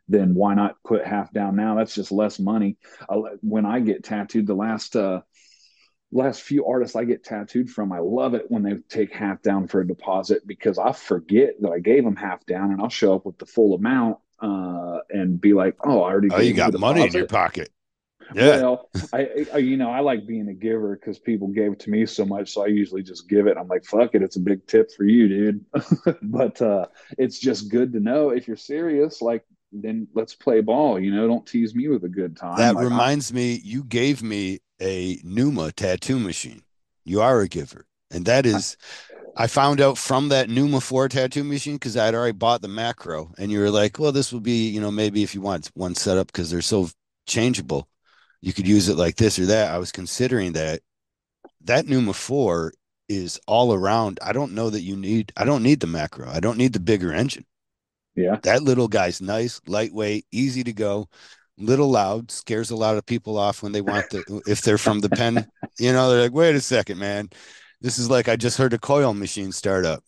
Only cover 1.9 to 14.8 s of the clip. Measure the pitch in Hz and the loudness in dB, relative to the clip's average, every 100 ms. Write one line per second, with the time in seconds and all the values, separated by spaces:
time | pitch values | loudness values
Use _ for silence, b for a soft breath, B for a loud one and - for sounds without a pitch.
1.9 | 104 95 98 104 - 98 110 101 107 B | -6 -4 -2 -2 -2 -2 0 -2 -4 B
2.9 | B B 104 110 101 107 107 104 123 110 | B B -4 -4 -6 -2 0 0 0 0
3.9 | - - 107 101 113 104 95 110 107 - | -2 -4 -8 -2 -2 0 -2 -2 -6 -4
4.9 | 117 95 92 - b b b b b b | -2 0 -4 -8 b b b b b b
5.9 | b - 127 135 - - 143 - 127 120 | b -4 0 0 -2 -2 -2 0 -2 -2
6.9 | 113 120 113 - 107 101 120 123 - 101 | -2 -2 -4 -4 -10 -4 -4 -4 -4 -4
7.9 | 87 87 123 131 117 - 117 101 95 - | -2 -2 0 0 -2 -2 -2 -2 -4 -6
8.9 | 110 101 - 101 95 101 98 90 98 90 | -4 -4 -2 -6 -2 0 0 0 0 -2
9.9 | 87 - 92 92 - 101 98 107 92 113 | -4 -2 -2 0 -2 -2 -4 -2 0 -2
10.9 | 127 - 87 80 107 131 - 95 87 98 | -2 -4 -4 2 4 4 2 -4 0 4
11.9 | 135 117 98 104 90 - 92 98 98 117 | 4 4 -2 -6 -8 -6 -2 -2 -2 -4
12.9 | - 104 92 95 - - - 107 92 113 | 0 2 2 -2 -14 -4 2 4 4 2
13.9 | 131 113 - _ - 107 95 90 87 | 2 0 -4 _ -10 -6 -4 -6 -8